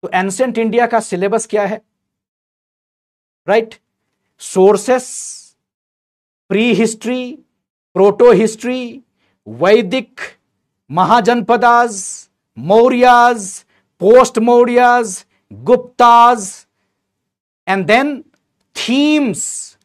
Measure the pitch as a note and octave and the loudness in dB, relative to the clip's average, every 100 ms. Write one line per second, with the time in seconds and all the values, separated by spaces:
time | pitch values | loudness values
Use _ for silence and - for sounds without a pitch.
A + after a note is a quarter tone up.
0 | - F#3 F#3+ F#3+ B3+ A3+ A3+ A3+ A#3+ A#3 | -4 -4 -4 -4 -4 -2 -2 0 0 -2
1 | G#3+ F3+ G3 A3+ - G#3 G3+ G#3+ _ _ | -4 -6 -4 -4 -4 -6 -6 -8 _ _
2 | _ _ _ _ _ _ _ _ _ _ | _ _ _ _ _ _ _ _ _ _
3 | _ _ _ _ - G#3+ A3+ - _ _ | _ _ _ _ -2 -2 -2 -14 _ _
4 | _ _ _ _ - F#3+ F#3+ G3 G3 B3+ | _ _ _ _ -8 2 2 2 0 -4
5 | B3+ - - - _ _ _ _ _ _ | -4 -16 -16 -20 _ _ _ _ _ _
6 | _ _ _ _ _ F#3+ A#3 G3 A3 A3 | _ _ _ _ _ -2 0 0 -2 -4
7 | G#3+ B3+ B3 D#4 _ _ _ _ _ F3+ | -8 -8 -8 -16 _ _ _ _ _ 0
8 | G3+ - A#3+ F#3+ A3 A3 A#3+ B3+ A#3+ A#3+ | 0 4 4 4 2 -4 -8 -8 -10 -16
9 | _ _ _ _ - A2+ E3+ A3 G3 B3+ | _ _ _ _ -20 -4 2 2 2 -6
10 | - - - _ _ _ _ _ _ D3+ | -8 -16 -20 _ _ _ _ _ _ -4
11 | F3 A#3 G#3+ A#3+ G#3 A#3 A#3+ A#3+ A#3+ G3 | 0 2 2 -2 0 0 2 2 0 -6
12 | - - - _ _ - C#3 G#3+ A#3+ B3 | -14 -16 -20 _ _ -14 0 2 4 4
13 | B3 A#3+ A#3+ A#3+ F#3+ - _ _ _ _ | 4 6 4 0 -8 -16 _ _ _ _
14 | F3+ B3 B3+ - A3+ A#3+ B3 A#3+ B3 B3 | 4 4 4 0 0 2 2 2 2 2
15 | A3+ F#3 _ _ _ G#2 C3 B3 - _ | -2 -10 _ _ _ -14 -2 -2 -2 _
16 | A#3+ A#3+ A#3 B3 F#3+ - _ _ _ _ | 4 6 4 2 -6 -18 _ _ _ _
17 | _ _ _ _ _ _ - G3 F3+ A3 | _ _ _ _ _ _ -6 -4 0 0
18 | C#4 D4+ - _ _ _ _ - - B3+ | 0 -8 -16 _ _ _ _ -14 -4 -2
19 | D4 D4+ C4+ D#3 - - - _ | 0 0 -2 -6 -10 -12 -16 _